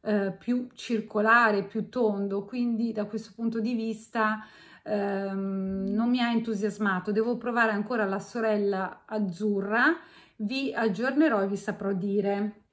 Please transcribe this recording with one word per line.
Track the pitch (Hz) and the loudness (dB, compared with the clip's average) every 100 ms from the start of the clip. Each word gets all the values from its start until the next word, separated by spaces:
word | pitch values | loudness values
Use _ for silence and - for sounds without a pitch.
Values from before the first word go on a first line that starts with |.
eh, | 240 208 196 180 | 0 0 0 -4
più | - 247 247 - | -2 -2 -2 -12
circolare, | - 226 214 214 214 233 226 202 | -4 -2 -2 0 4 6 6 2
più | 196 226 - | 0 -4 -4
tondo. | 254 226 196 202 196 202 | 0 0 2 -2 -4 -6
Quindi | 254 240 226 233 | -2 0 0 -2
da | 214 208 | -2 -4
questo | 220 - - | -6 -8 -4
punto | 226 226 | -2 0
di | 220 | 0
vista, | 233 220 220 - 233 214 214 - - - - | 0 -2 -6 -6 -2 0 0 -8 -20 -20 -16
ehm, | - 208 202 196 196 196 196 190 190 190 190 | -4 -2 0 -2 -2 -2 -2 -2 -2 -2 0
non | 208 233 | 0 2
mi | 247 | 2
ha | 240 | 2
entusiasmato. | 233 226 208 208 202 208 185 185 | 2 0 0 -2 0 0 0 0
Devo | 208 226 240 | 0 0 0
provare | 240 240 226 | -2 2 2
ancora | 208 208 247 196 | 2 0 0 0
la | 196 | -2
sorella | - 240 220 208 202 196 190 - - | -4 -2 0 2 2 0 -4 -8 -8
azzurra, | 220 202 170 214 202 190 226 269 330 - - - _ | -2 -2 -2 -2 0 0 4 4 2 -6 -20 -20 _
vi | 208 269 269 | -4 -2 -2
aggiornerò | - 226 185 247 269 311 220 | 0 0 0 0 4 4 4
e | 196 | 0
vi | 196 | -2
saprò | - - 196 | -4 -4 -2
dire. | 196 202 202 196 202 208 - _ | -2 0 0 2 0 -2 -6 _